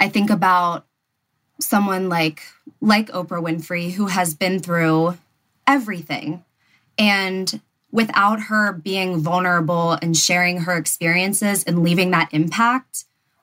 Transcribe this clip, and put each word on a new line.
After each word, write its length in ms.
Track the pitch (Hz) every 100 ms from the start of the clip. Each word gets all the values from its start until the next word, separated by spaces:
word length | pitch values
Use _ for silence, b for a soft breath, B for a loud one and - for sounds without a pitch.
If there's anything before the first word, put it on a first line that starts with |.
I 80 | 196
think 200 | 220 208
about 560 | 196 185 180 175 165 - _ _ _ _ _ _ -
someone 480 | - 208 202 185 185
like, 340 | 170 156 156 - - - -
like 300 | 214 214 220
Oprah 320 | 185 175 175
Winfrey, 500 | 165 165 160 175 175
who 140 | 185 202
has 280 | 185 175
been 240 | 151 185 185
through 580 | 175 170 165 160 165 175 _ _ _ _ -
everything. 760 | 277 214 180 151 139 147 175 - _ _ _ _ -
And 640 | 214 202 190 190 185 214 - _ _
without 480 | 220 226 202 202 220
her 320 | 214 214 208
being 480 | 175 175 190 185 175
vulnerable 720 | 156 180 180 175 165 175 170 165
and 140 | 175 160
sharing 460 | - 180 180 180
her 140 | 170 175
experiences 840 | 156 - 165 175 190 202 208 196
and 220 | - 175
leaving 260 | 170 175 180
that 180 | 170 165
impact 720 | 151 165 208 233 262 - - - _ _ _